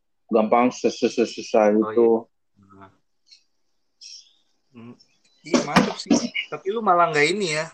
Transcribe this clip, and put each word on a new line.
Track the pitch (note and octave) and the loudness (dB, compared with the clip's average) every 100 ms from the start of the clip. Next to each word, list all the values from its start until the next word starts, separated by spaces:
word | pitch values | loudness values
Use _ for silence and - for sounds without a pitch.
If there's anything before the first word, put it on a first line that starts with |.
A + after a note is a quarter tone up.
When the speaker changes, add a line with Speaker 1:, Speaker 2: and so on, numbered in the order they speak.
| _ _ - | _ _ -2
Speaker 1:
gampang, | A2 A2 A#2+ B2 | 0 2 2 2
susah, | - A#2 | 0 -4
susah, | - A2+ - A2 | -2 -2 0 -4
susah | - G#2 A2+ G#2+ | -4 -2 2 4
Speaker 2:
Oh, | G#2+ | 2
Speaker 1:
gitu. | G#2+ A2 A#2 A2+ - _ _ _ | 0 2 2 2 -2 _ _ _
Speaker 2:
iya. | G2 G2 G2 _ _ _ _ - _ _ _ _ _ _ - - - _ _ _ _ | _ -20 -20 _ _ _ _ -20 _ _ _ _ _ _ -20 -20 -20 _ _ _ _
Hmm. | A#2+ A#2 B2 _ _ _ _ | -20 -20 -20 _ _ _ _
Iya, | D3+ E3+ | -2 -2
mantap | - D#3 G#3 - | 2 0 0 -2
sih. | - - A#3+ - - | 0 0 0 -8 -10
Tapi | D#3 F#3+ | -10 -6
lu | A3+ | -2
malah | G#3 F3 E3+ | 2 4 4
nggak | D3+ D3+ | 2 0
ini | G3+ F#3 | 0 -4
ya, | D3+ D#3+ | -4 -6